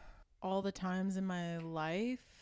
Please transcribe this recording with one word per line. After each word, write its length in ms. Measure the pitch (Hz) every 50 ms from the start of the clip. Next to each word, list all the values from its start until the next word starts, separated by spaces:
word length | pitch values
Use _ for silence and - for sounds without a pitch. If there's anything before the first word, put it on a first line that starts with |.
| - - - - - _ - -
all 200 | - 185 190 196
the 100 | 196 196
times 460 | - - 185 180 185 185 190 196 185
in 80 | 190 190
my 320 | 185 180 175 170 170 170
life 600 | 165 165 165 160 160 156 160 170 196 226 247 254 247 - - - -